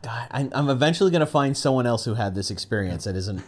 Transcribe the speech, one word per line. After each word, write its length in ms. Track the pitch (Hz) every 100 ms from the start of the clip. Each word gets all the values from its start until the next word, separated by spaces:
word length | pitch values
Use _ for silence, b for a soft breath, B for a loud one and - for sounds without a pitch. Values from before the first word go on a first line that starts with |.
God. 260 | 113 117 -
I'm, 180 | - 139 -
I'm 140 | 143
eventually 420 | 131 147 170 190
gonna 160 | 170 147
find 280 | 151 139 135
someone 300 | 147 131 123
else 180 | 117 -
who 100 | 110
had 180 | 101
this 160 | 95 98
experience 540 | 95 - 107 95 87
that 120 | - 92
isn't 280 | 92 92